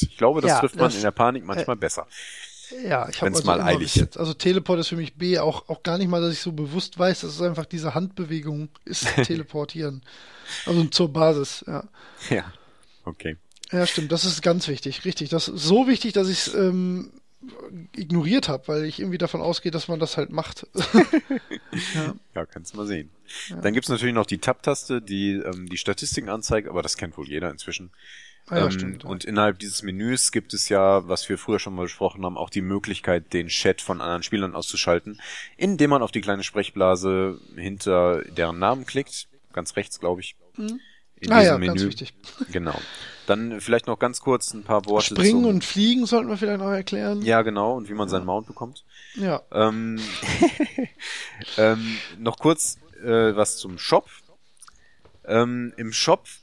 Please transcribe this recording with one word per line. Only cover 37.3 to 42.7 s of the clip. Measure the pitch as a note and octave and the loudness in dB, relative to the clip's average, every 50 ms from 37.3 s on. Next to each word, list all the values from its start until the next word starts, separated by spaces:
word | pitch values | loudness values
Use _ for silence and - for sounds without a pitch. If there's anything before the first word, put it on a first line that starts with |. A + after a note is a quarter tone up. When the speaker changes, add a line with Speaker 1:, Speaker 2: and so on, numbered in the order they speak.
| E2 - - - - | -4 -8 -14 -18 -14
Speaker 1:
hinter | - F2 G2 G2+ G2 - G2+ F#2 F2+ F2 F2+ F2 D#2 - | -10 -8 -8 -8 -4 0 2 4 6 6 4 2 0 -2
deren | - - - E2+ E2 E2 E2+ | -6 -4 -2 -2 -2 0 0
Namen | F#2+ G#2+ C3 C3+ B2+ | 2 2 2 0 -4
klickt. | - - C3+ C#3+ - - - - - _ _ _ _ | -4 -4 -4 -4 -4 -10 -14 -14 -16 _ _ _ _
Ganz | - F2+ E2+ - - | -10 -8 -8 -4 -6
rechts, | G#2 G2 - - - | -6 -6 -6 -10 -4
glaub | F2 F2 F2+ F2+ | -2 -2 -2 -2
ich. | F2+ - - _ F2 F2+ _ | -6 -12 -16 _ _ _ _
Speaker 2:
Mhm. | - G#3+ A3 A3+ C4 - - _ _ _ _ _ _ | -8 -8 -8 -8 -10 -14 -20 _ _ _ _ _ _
Speaker 1:
In | - G#3+ | 2 6
Speaker 2:
Ah | A3+ A3+ | 8 10
Speaker 1:
diesem | G3+ F3 | 10 10
Speaker 2:
ja, | C#3+ G#2+ | 8 6
Speaker 1:
Menü. | F2+ | 2
Speaker 2:
ganz | F2+ F2 F#2+ G2 | 0 2 0 0
wichtig. | G2+ - - C3+ - - _ - - - - C4+ - | -2 -2 -6 -12 -14 -14 _ -20 -20 -10 -8 -8 -4
Speaker 1:
Genau. | - F2+ E2+ D#2 | -4 -4 -2 -2